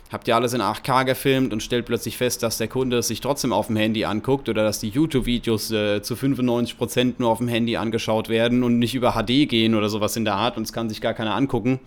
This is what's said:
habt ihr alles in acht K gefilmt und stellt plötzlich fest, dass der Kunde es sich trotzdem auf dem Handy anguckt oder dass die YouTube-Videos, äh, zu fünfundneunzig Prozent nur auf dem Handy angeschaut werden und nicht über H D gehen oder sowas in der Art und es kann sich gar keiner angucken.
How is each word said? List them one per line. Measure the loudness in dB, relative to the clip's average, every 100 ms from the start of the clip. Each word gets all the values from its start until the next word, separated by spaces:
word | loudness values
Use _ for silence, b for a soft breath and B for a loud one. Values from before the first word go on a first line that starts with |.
| B
habt | -6 0
ihr |
alles | 2 2
in | 0
acht | -2 -2
K | 0 2
gefilmt | 2 0 2 2 2
und | -2
stellt | -2 -2 -2
plötzlich | -4 -4 -2
fest, | -2 0
dass | -2 -2
der | -4
Kunde | -2 0 0
es | 0
sich | -2
trotzdem | -4 -2 0
auf | 0 0
dem | 0
Handy | 0 0
anguckt | -2 -2 -2 -2 0
oder | 0
dass | 0 -2
die | -4
YouTube-Videos, | 0 0 0 0 -2 0 -2 0
äh, | 0 0 0
zu | -2 -4
fünfundneunzig | -2 0 0 0 -2 -4
Prozent | -2 0 0 2
nur | 2
auf | 2
dem | 0
Handy | 0 0 0
angeschaut | -2 -2 0 0 2
werden | 2 2 2
und | 4 2
nicht | 2 2
über | 0
H | 0
D | 2 2 4
gehen | 4 4 2
oder | 2
sowas | 0 -2 0
in |
der | 0
Art | 0 0 -2
und |
es | -6
kann | -6 -6
sich | -4
gar | -4
keiner | -2 -2 0
angucken. | 0 0 0 -2